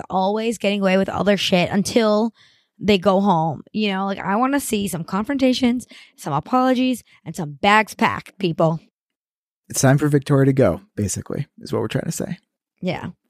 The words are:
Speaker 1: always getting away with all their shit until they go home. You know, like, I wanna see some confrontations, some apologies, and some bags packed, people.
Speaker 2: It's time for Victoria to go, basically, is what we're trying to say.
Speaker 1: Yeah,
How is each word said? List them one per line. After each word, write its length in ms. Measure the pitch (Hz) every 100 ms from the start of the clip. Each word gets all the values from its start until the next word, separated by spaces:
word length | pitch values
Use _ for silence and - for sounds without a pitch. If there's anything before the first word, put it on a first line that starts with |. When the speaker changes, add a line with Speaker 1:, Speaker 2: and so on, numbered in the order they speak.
| -
Speaker 1:
always 480 | 185 190 214 226 214
getting 240 | 196 202
away 160 | 190 190
with 100 | 190
all 160 | -
their 140 | 190 196
shit 320 | - 180 170
until 640 | 202 - 247 214 208 226 _ _ _ _ -
they 200 | 190 196
go 240 | 196 190
home. 400 | 202 165 160 - -
You 160 | 208 208
know, 120 | 190
like, 140 | 196 196
I 180 | 190 208
wanna 240 | 262 285
see 280 | - 214 196
some 160 | 165
confrontations, 840 | 170 190 226 277 262 247 247 247 - - - _
some 160 | -
apologies, 680 | 143 - 254 262 247 254 240 _ _
and 100 | -
some 180 | 165 147
bags 400 | 143 202 214 208
packed, 440 | - 220 - - -
people. 400 | 175 156 160 160 _ _ _ _ _ _ _ _ _
Speaker 2:
It's 100 | -
time 160 | 131 143
for 120 | 151
Victoria 360 | 143 - 139
to 80 | 135
go, 300 | 135 104 82 - -
basically, 500 | 98 - - - - -
is 120 | -
what 80 | 110
we're 80 | 110
trying 160 | -
to 80 | -
say. 240 | - - 175 _ _ _ -
Speaker 1:
Yeah, 280 | 175 - - -